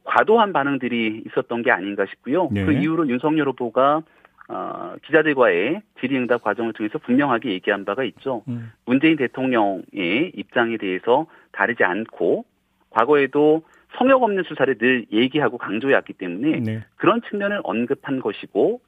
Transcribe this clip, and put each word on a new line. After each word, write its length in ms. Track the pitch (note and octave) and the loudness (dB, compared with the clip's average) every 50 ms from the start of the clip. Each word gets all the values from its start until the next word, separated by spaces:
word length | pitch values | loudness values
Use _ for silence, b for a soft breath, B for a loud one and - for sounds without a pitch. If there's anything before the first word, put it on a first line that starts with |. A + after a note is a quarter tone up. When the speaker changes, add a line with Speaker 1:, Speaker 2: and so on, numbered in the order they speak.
| - | -4
Speaker 1:
과도한 480 | - - A2+ A#2+ D#3+ A3 A#3 G#3+ G3+ F3 | 0 2 2 4 4 4 4 4 2 2
반응들이 720 | D3+ C#3 C#3+ C#3+ C3+ B2+ A#2+ A#2+ A#2 A2+ A2 G#2+ A2 - | 0 0 0 0 -2 -2 -2 -2 0 -2 -2 -4 -6 -8
있었던 360 | - - - - - A#2+ A#2 A#2 | -8 -4 -4 -4 -4 -4 -2 0
게 80 | B2+ | 2
아닌가 340 | A2 F2+ F#2 G2+ G2+ G#2 G2 | 2 2 0 -2 -2 -2 -4
싶고요. 420 | G2 - - - A#2+ C#3 F3+ F#3 C3 G#2+ | -4 -6 -10 -6 -2 -2 0 0 0 0
Speaker 2:
네. 120 | G2+ F#2+ | 0 0
Speaker 1:
그 80 | F#2 D3 | 2 2
이후로 360 | C3 D3 D#3 D#3+ E3 D#3+ C#3 | 2 2 0 0 0 0 0
윤석열 400 | A#2+ B2 - D#3 D#3 D#3+ C#3+ C#3 | -2 0 0 0 0 0 0 0
후보가, 540 | C3+ - B2+ A#2 - B2+ C3+ C#3+ D3 E3 D#3+ b b b b b b b b - | -2 -4 -4 -2 0 2 4 4 4 2 -2 b b b b b b b b -12
어, 460 | - F#2+ F#2 F#2 - F#2 F#2 F2+ F2+ - - | -10 -8 -8 -8 -10 -10 -12 -12 -14 -16 -6
기자들과의 760 | - C#3 D#3 D#3 D#3 C#3+ C3+ B2 G#2+ F2+ E2+ G2 B2+ E3+ G#3+ - _ _ - | 0 2 2 4 4 4 4 4 4 4 2 2 0 -2 -4 -6 _ _ -8
질의응답 420 | - C3+ C#3 C3 B2+ A#2+ B2 A#2+ - | -6 -2 -2 0 0 0 -2 -2 0
과정을 300 | G#2+ G2+ A2+ A#2 A2+ G#2+ | -2 -2 -2 -2 -6 -4
통해서 240 | - A2 G#2+ - - | -4 -6 -6 -6 -6
분명하게 520 | - - B2 C3+ C#3+ C#3 A#2+ A2+ A#2 B2 F#2 | -4 0 2 2 2 2 0 -2 -2 -4 -6
얘기한 320 | F#2 - G#2+ G2+ G2 G2 | -4 -2 -2 -2 -2 -2
바가 200 | G2 G2+ C3 C3+ | -4 -4 -4 -4
있죠. 380 | G2+ - - - C#3 B2+ A2+ - C3 | -6 -6 -8 -6 -6 -6 -6 -6 -8
Speaker 2:
음. 220 | A#2+ A#2+ A#2 A2+ - _ - | -8 -8 -8 -12 -16 _ -4
Speaker 1:
문재인 320 | - B2+ C3+ D3 D#3+ E3 | 0 0 4 4 4 2
대통령의 1160 | D3 B2+ A#2 - C3 C3 C3 B2+ A2+ G#2 G2+ F#2+ F2 - - - G2+ F#2 E2+ F#2+ B2+ E3+ F#3 - | 2 0 -2 -2 -2 -2 0 2 2 2 2 0 -4 -8 -10 -8 -4 -2 -2 0 -2 -2 -4 -6
입장에 420 | G#2 - _ - B2+ A#2 A#2 A#2 | -10 -10 _ -2 0 0 0 -2
대해서 500 | G#2+ G#2 F#2+ F#2 F2+ - A2+ B2 C#3+ D#3+ - b b b b b | -4 -4 -4 -4 -2 2 2 2 2 2 -2 b b b b b
다르지 320 | - G2+ G#2 A#2+ - A2 | -2 0 0 2 2 0
않고 600 | F#2 F2+ G2+ A2+ - - - E2+ F2+ C#3 G3+ B3 _ _ _ _ _ _ _ _ _ | 0 0 -2 -6 -8 -6 -2 0 0 0 0 -4 _ _ _ _ _ _ _ _ _
과거에도 720 | - A2 A2+ C3 D3+ C#3+ C#3 C3 - D3 D3+ D3+ D#3 E3 D#3+ b b b b b - - | 0 0 2 4 4 4 2 2 2 2 4 4 4 2 0 b b b b b -4 0
성역 240 | B3 C4 C4+ C4 B3 | 2 4 4 4 4
없는 200 | G#3+ G3+ F#3+ E3 | 2 0 -2 -4
수사를 320 | - D#3+ D#3 C3+ B2+ C3 G#2+ | -4 -4 -2 0 0 0 2
늘 280 | A2+ B2+ C3 B2 G#2+ - G#2+ | 2 2 2 2 0 -2 0
얘기하고 460 | G#2+ B2+ C3 C3 D3+ C#3+ A2+ B2 A#2+ | 2 2 2 2 0 0 0 -2 -4
강조해왔기 560 | - A2 G2 A2+ C3+ C#3 B2+ G2 - - G2 | -6 -6 -6 -2 0 2 2 2 0 -2 -10
때문에 460 | - F#2+ F2+ F2 F#2+ C3 D#3 C#3+ C#3+ | -10 -8 -8 -6 -4 -2 -2 0 0
Speaker 2:
네. 200 | A#2 A2 A2 A2 G#2+ _ _ | -2 -4 -4 -6 -8 _ _
Speaker 1:
그런 240 | - - D#3+ G#3+ A#3 - - | -4 0 0 0 0 -2 -6
측면을 320 | - G3+ G3+ G3+ G#3 G3 - | -6 -4 -4 -4 -4 -4 -6
언급한 580 | - F#2+ A2+ A#2+ A#2+ - - - - C#3 C3 | -4 -4 -2 -2 -2 -4 -4 -4 -6 -6 -4
것이고 600 | - A2 G2 - - - - G2 C3 F3+ A#3 B3 _ | -4 -4 -6 -6 -10 -4 0 2 2 2 0 -2 _